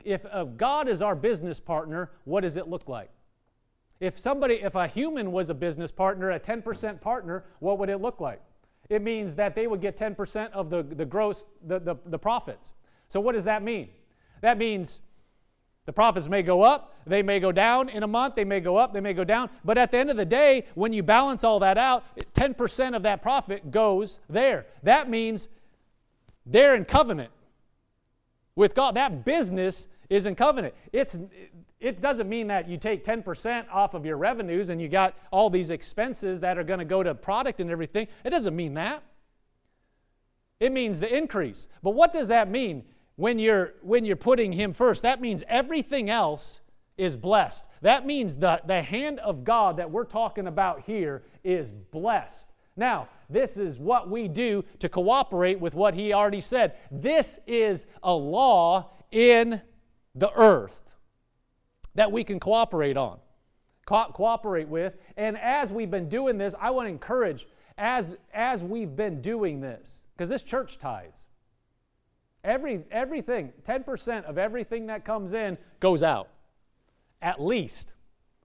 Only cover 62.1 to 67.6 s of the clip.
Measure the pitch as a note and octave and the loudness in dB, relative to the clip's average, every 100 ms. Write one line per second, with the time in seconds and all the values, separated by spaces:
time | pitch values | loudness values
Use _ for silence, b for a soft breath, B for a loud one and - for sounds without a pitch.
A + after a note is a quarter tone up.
62.1 | A3 G#3 F#3+ - A3 A3+ E3+ C#3+ C3+ A#2+ | 2 -4 -4 0 2 2 0 0 0 -4
63.1 | F2 _ _ _ _ _ _ - G#3 A3+ | -8 _ _ _ _ _ _ 0 0 0
64.1 | G3+ G#3+ A3+ A3 F3 D#3 D#3+ F3+ F3 b | 0 0 0 -2 -4 -4 -4 -6 -8 b
65.1 | - G#3+ G#3 A3+ C#4+ A#3+ G#3 G#3+ F#3+ E3 | -6 -6 -4 -2 -2 -2 -4 -4 -4 -4
66.1 | A3 C4+ A3 G3 G3 G#3+ B3+ A3+ D#3 - | -2 -2 -2 -4 -4 -2 -2 -4 -8 -4
67.1 | B3+ G#3+ C3+ - b | -2 0 -4 -12 b